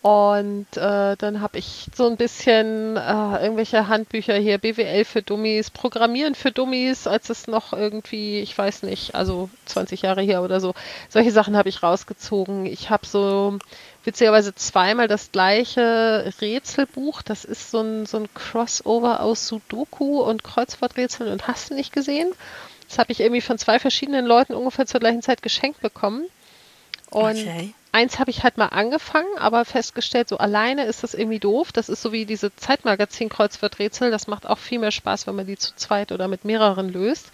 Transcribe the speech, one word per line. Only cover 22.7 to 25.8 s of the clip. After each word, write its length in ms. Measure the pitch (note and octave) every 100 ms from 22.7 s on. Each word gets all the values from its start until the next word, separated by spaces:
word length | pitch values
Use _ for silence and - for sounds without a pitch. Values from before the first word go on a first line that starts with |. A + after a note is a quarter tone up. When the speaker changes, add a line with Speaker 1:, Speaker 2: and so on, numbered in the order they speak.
| - -
Speaker 1:
Das 100 | -
hab 100 | A3+
ich 120 | A#3
irgendwie 180 | A3+ A#3+
von 180 | - A3+
zwei 220 | - A3+
verschiedenen 460 | C4+ - C#4 C#4 A#3+
Leuten 280 | A#3 C#4
ungefähr 320 | A#3 B3+ - B3+
zur 140 | B3
gleichen 220 | A3+ A#3
Zeit 200 | B3+ B3
geschenkt 380 | A3+ - C#4
bekommen. 460 | D4+